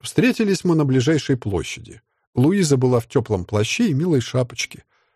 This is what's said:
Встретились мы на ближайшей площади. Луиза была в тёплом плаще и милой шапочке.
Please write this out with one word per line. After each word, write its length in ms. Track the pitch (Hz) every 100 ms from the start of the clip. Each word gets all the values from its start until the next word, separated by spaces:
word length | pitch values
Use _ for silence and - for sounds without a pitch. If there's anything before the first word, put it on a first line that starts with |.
Встретились 640 | - - 233 - 214 190
мы 100 | 185
на 100 | 160
ближайшей 520 | 143 131 123 160 - 131
площади. 640 | 110 90 - - - - _ _ _
Луиза 420 | - 139 202 165 139
была 240 | 127 123
в 80 | -
тёплом 360 | 135 117 101
плаще 440 | 90 104 110 - 233
и 60 |
милой 260 | 135 180 143
шапочке. 640 | 117 127 120 - - - _ _ _